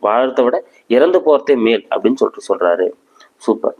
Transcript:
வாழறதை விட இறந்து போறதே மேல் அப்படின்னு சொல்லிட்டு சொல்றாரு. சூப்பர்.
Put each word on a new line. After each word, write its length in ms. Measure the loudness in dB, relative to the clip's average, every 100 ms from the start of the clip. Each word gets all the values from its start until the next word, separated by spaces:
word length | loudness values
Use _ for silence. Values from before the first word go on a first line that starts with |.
வாழறதை 420 | -2 0 0 0
விட 200 | 0 -2 -6 _ -2
இறந்து 340 | 2 2 2
போறதே 360 | 2 2 2 0
மேல் 300 | 2 0 -2
அப்படின்னு 240 | -2 -2
சொல்லிட்டு 300 | 0 -2 -4 -6
சொல்றாரு. 420 | -2 0 0 -2 -6 _ _ _ _
சூப்பர். 380 | -4 -4 -4 -8